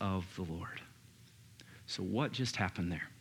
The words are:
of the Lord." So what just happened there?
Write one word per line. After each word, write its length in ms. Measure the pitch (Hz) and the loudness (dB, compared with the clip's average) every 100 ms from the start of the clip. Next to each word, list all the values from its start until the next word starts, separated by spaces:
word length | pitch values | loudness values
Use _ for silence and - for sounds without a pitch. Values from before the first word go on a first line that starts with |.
of 260 | 101 95 90 | 2 2 0
the 80 | - | -2
Lord." 380 | 85 82 - - - - - - - - - - - - - | -2 -2 -4 -8 -12 -18 -20 -20 -20 -20 -20 -20 -18 -14 -6
So 160 | - | -2
what 300 | 95 107 147 | 2 4 2
just 240 | 123 120 - | 2 2 2
happened 340 | 90 - 87 | 2 2 0
there? 180 | 80 - - | 0 -4 -10